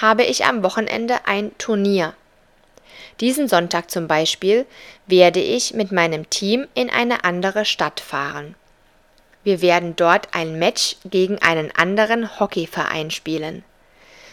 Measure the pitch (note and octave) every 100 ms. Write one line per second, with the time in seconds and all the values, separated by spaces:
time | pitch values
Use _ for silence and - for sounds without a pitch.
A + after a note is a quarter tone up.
0 | A3 A3 - - - A#3 F#3 A3+ G#3+ -
1 | A#3 B3 - G3+ G#3 - - G#3+ G3+ G3
2 | E3 - _ _ _ _ _ _ - -
3 | - - A#3 B3+ C#4 F3 E3+ E3+ E3+ -
4 | E3 D#3 D#3+ - F#3+ A3 C4+ - - -
5 | - F#3 F3 F3 - A#3 - A3+ G3 F#3+
6 | E3 D#3 D#3+ - G3 A#3 C#4+ - B3 -
7 | A#3+ B3 F3 F3 F#3+ G3+ G#3 - D#3 -
8 | - C#3+ C#3+ D3 D3 F3+ _ _ _ _
9 | _ _ _ _ G3+ F#3 F3 F3 F3 D#3+
10 | E3+ F#3 - F3+ D#3+ D#3+ F3 - - -
11 | F#3+ F#3 F#3 G3+ E3+ E3 D#3 - E3+ G3+
12 | G#3+ A#3 A3+ - G3+ - D#3+ - D3+ D#3+
13 | D#3 - - D#3 D3+ - - _ _ _
14 | - - -